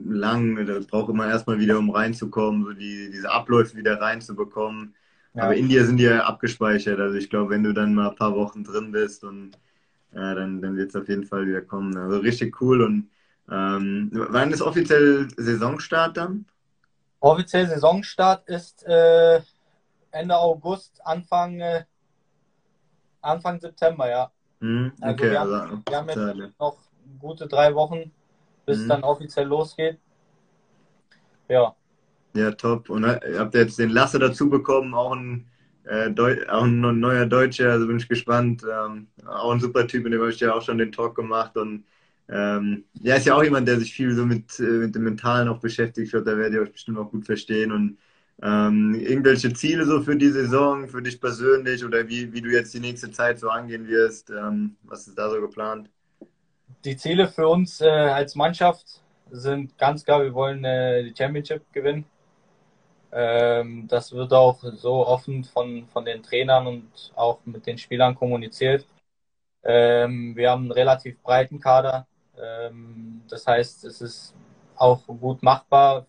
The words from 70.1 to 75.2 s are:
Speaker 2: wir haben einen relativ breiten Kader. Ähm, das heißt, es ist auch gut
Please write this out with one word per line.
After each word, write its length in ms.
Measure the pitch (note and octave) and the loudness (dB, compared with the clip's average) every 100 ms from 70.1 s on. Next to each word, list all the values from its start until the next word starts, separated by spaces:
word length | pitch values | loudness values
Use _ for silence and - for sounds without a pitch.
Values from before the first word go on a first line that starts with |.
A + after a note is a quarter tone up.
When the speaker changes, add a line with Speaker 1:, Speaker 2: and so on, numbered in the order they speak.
| B2 A#2+ A#2 | -4 -8 0
Speaker 2:
wir 160 | B2 | 0
haben 120 | B2+ | 2
einen 80 | B2+ | 0
relativ 500 | A#2+ C3 C3 B2+ - | 2 2 2 -2 -8
breiten 360 | - B2+ C3 C#3+ | 0 2 0 -2
Kader. 480 | C3+ C3 C3+ C3 - _ _ - | 2 4 4 -2 -8 _ _ -18
Ähm, 840 | A2+ A2+ A#2 A#2 A#2 A2+ A2+ A2+ - | -14 -10 -12 -12 -18 -18 -16 -18 -16
das 180 | A2+ - | -6 0
heißt, 380 | A#2+ A#2+ - - | 2 0 -8 -20
es 160 | - | -14
ist 340 | A#2 - - - - _ _ - | -16 -16 -20 -20 -20 _ _ 4
auch 300 | B2+ B2 - | 4 4 -2
gut 360 | A#2+ | -8